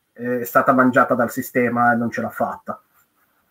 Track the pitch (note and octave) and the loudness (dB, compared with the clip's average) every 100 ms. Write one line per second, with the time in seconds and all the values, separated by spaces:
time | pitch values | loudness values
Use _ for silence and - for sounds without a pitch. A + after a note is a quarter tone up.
0 | _ - A#2+ B2 - C3+ C3 B2+ B2+ B2+ | _ -12 -6 -6 0 2 4 4 4 4
1 | B2 B2 A#2 - B2+ B2+ A#2+ A#2+ A#2+ A#2+ | 2 0 -2 -4 -4 -2 0 2 2 2
2 | A#2 - A2 - A2+ - - - _ _ | -2 -4 -6 -4 -6 -6 -12 -14 _ _
3 | _ _ _ _ _ | _ _ _ _ _